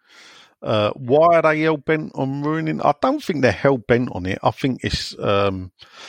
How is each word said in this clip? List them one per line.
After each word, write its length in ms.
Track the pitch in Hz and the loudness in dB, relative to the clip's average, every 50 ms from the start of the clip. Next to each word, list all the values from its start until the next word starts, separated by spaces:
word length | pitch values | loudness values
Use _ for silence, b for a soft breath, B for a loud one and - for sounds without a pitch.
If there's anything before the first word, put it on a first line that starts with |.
| B B B B B B B B B B B _ | B B B B B B B B B B B _
Uh, 280 | - 131 117 107 104 104 | -4 -2 0 0 0 0
why 440 | - 139 131 117 135 151 165 175 170 | -2 -4 -2 0 2 4 6 6 4
are 60 | 160 | 4
they 180 | 156 156 156 156 | 4 2 2 2
hell-bent 500 | 156 160 160 143 - - 160 156 160 - - | 2 0 0 0 0 -2 -2 -2 -2 -6 -6
on 280 | 139 135 135 139 143 | -4 -4 -4 -4 -4
ruining? 380 | 143 151 156 160 160 156 156 147 | -2 -2 -2 -2 -2 -4 -2 0
I 140 | - 143 - - | 2 0 2 2
don't 200 | - 262 294 294 | 0 -2 -2 -2
think 200 | - - 175 135 | -4 -4 -2 2
they're 100 | 131 113 | 2 2
hell-bent 560 | 98 - - 139 139 120 - - 120 120 123 - | 2 2 2 2 2 2 2 2 2 2 0 -2
on 120 | - 92 90 | -6 -6 -4
it. 140 | 92 98 - | -4 -4 -2
I 80 | - 120 | -2 -2
think 300 | - - - 135 120 - - | -2 -2 -2 -4 -4 -4 -4
it's, 320 | 98 - - - - - - | -4 -4 -6 -6 -8 -10 -4
um, 520 | - 104 101 101 101 98 95 92 92 90 - B B B B B B | -2 0 2 2 2 0 -2 -4 -8 -12 -16 B B B B B B